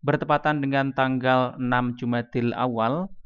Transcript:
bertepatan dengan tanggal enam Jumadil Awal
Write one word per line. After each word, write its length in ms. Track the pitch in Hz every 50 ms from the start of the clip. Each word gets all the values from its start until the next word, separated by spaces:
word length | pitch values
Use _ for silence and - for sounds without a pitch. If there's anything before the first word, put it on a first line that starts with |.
| -
bertepatan 560 | 143 143 147 147 143 151 147 - 151 151 147
dengan 320 | 139 139 135 139 135 135 131
tanggal 640 | - 135 131 131 127 123 131 127 127 127 123 - -
enam 400 | 127 123 123 123 127 123 123 123
Jumadil 560 | 131 120 120 120 117 - - 127 120 120 -
Awal 560 | - 120 127 120 113 110 113 135 160 185 185 - - -